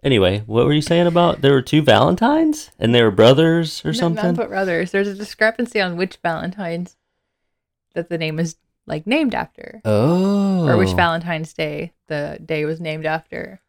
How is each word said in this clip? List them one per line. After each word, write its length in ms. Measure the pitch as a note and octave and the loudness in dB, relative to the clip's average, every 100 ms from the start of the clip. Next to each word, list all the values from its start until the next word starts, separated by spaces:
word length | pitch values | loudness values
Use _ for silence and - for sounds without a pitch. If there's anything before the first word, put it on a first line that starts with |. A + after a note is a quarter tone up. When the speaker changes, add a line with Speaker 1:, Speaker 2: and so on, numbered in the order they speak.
Speaker 1:
Anyway, 400 | C#3+ B2 F#2 G2+ A2 | 2 4 2 0 -2
what 180 | A2 C3 | 0 2
were 60 | |
you 100 | D3+ | 0
saying 260 | D3 E3+ F3 | 0 2 2
about 320 | E3+ F3 - | 2 2 2
there 100 | C#3 | 2
were 100 | C#3 | 2
two 200 | - D#3 | 2 0
Valentines 880 | D3 G#2+ C#3 F3+ A#3 D#4 D#4+ D4+ - _ | 4 4 4 2 2 2 0 -2 -8 _
and 160 | A#2 | 2
they 80 | A#2+ | 4
were 80 | A2+ | 4
brothers 760 | F#2+ A2 C#3 D#3+ E3 D#3+ - | 6 6 6 4 2 -2 -6
or 40 | D#3 | -8
Speaker 2:
No, 40 | A3 | -2
Speaker 1:
something? 360 | E3+ E3+ F#3 E3+ | -2 0 -2 -2
Speaker 2:
not 120 | A3+ | -4
brothers. 440 | G3 F#3+ E3+ F3+ | -4 -2 -2 -2
There's 160 | G3 G3+ | -2 -2
a 60 | G3 | -6
discrepancy 640 | G#3 - A3 A3+ A#3 G#3+ | -14 -2 -2 0 -4 -2
on 160 | F#3 E3+ | -4 -2
which 220 | F#3+ - | -6 -4
Valentines 760 | F3 D#3+ E3+ G3 F3+ E3+ F3 _ _ _ _ _ _ _ _ _ _ | -6 -4 -8 -8 -8 -6 -8 _ _ _ _ _ _ _ _ _ _
that 140 | - E3+ | -10 -6
the 80 | E3+ | -6
name 200 | D#3+ D#3 | -6 -4
is, 160 | E3 - _ _ - | -6 -6 _ _ -10
like, 180 | D#3 | -8
named 300 | F3 C#4 D4 | -4 -2 0
after. 460 | - - - - A3 | -4 -8 -14 -20 -10
Speaker 1:
Oh. 800 | - G#2 C3 F3 F#3+ G3+ G3 F#3 D#3+ | -2 2 2 2 2 0 0 0 2
Speaker 2:
Or 80 | B2 | 2
which 160 | - | 2
Valentine's 600 | B2+ E3+ E3 E3+ D#3+ D#3 | 2 0 -2 -6 -8 -8
Day 400 | - D#3 D3 E3+ _ _ | -6 -6 -6 -10 _ _
the 320 | D3+ D3 - | -8 -8 -12
day 200 | D#3+ D#3 | -6 -4
was 160 | D3+ D#3+ | -4 -6
named 240 | E3+ D#3 | -8 -6
after. 560 | D#3 D#3+ - - F#3 F#3+ | -6 -6 -8 -14 -14 -16